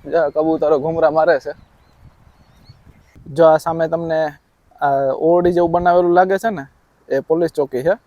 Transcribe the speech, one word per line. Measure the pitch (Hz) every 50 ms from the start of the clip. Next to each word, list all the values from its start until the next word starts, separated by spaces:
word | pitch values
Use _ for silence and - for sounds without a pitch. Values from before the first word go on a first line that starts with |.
| - 147
જો | 147 170
આ | 156 147
કબૂતરો | - 156 156 160 160 156 156 147 156 139
ઘુમરા | 135 165 165 165 160 156
મારે | 151 160 156 170 156 131
છે. | - 147 151 - - _ _ _ _ _ _ _ _ - _ _ _ _ _ _ _ _ _ _ _ - - _ _ - _ _ _ _ _ - - - 139
જો | 156 165
આ | 160 156
સામે | 156 - 165 165 165 165
તમને | 160 165 165 170 165 160 160 160 147 143 _ _ _ _ _ _ _ _ _
આ | 143 143 139 135 139 135 135
ઓરડી | - - 165 170 175 175 175
જેવું | 180 175 175 170
બનાવેલું | 165 175 175 180 175 180 180 175 175
લાગે | 180 190 190 196
છે | 190 - 226
ને, | 202 156 135 - _ _ _ _ _ _ _ -
એ | 135 135
પોલીસ | 131 - 160 165 170 160
ચોકી | _ - 143 135 135 123 -
છે. | 165 202 233 _